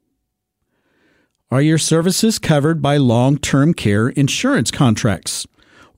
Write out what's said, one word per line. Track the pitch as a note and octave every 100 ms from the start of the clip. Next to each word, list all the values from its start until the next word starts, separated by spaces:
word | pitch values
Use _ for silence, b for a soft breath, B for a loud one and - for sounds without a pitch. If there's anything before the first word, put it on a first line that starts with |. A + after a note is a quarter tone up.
| _ _ _ _ _ _ _ _ _ _ _ _ _ _ -
Are | B2+
your | D3+ D#3+
services | - D#3+ E3+ F3+ A3+ G#3+
covered | - D3+ C#3+ E3
by | C#3+ D3
long-term | C3 A#2 B2+ C#3+ - C#3 C#3+
care | E3+ A2 G2+ A#2
insurance | - C#3 - B3+ C#4 A#2+
contracts, | - C3+ G#2+ A#2 F#2+ - - - b b b b